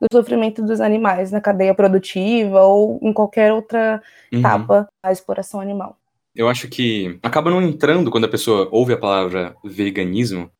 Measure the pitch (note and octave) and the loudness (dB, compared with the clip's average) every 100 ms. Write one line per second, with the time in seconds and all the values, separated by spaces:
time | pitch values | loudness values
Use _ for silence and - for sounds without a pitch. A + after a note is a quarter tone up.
0 | A3 A#3+ A#3 A#3+ A3 A3 G#3+ A3 G#3+ A3 | 0 2 2 0 -2 -4 -4 0 0 2
1 | G#3+ F#3 F#3+ G#3 G3+ F#3+ F#3+ F#3+ G3+ F#3+ | 0 -2 -2 -2 -2 0 2 4 4 2
2 | - F#3+ G3 A#3 G3+ F#3+ F#3+ G3+ G#3+ A3+ | 0 -4 0 0 2 4 6 6 2 0
3 | A3 G#3+ G#3 A3 G#3+ A3 A3 A3+ A3 G#3+ | -2 0 0 2 2 2 -2 -2 -2 -4
4 | - _ - A#2+ A2+ G#2 A#2 G3+ G#3 _ | -8 _ -6 0 2 0 2 0 0 _
5 | F#3+ F#3 - G3 G3 G3+ G3 G3+ G3 - | -4 -4 -4 -8 -8 -10 -8 -8 -10 -16
6 | _ _ _ - A2+ B2 A#2+ - A#2+ G#2+ | _ _ _ -2 -2 -2 -6 -4 -2 -2
7 | F#2 F2 - D#3 D#3+ F3+ F3+ D3+ C#3+ E3+ | -6 -6 -2 0 0 0 0 0 0 2
8 | D3+ A2+ A2 A2 - G#2 F#2 A2 B2+ A#2 | 0 0 -2 -2 0 0 2 0 0 0
9 | G2+ G2 F#2 F#2 F2 - G2+ F#2 G2+ G2 | 0 -2 -2 -4 -8 -10 -14 -6 -4 -4
10 | F2+ G2 A#2+ F2+ E2+ | -4 -2 -4 -4 -12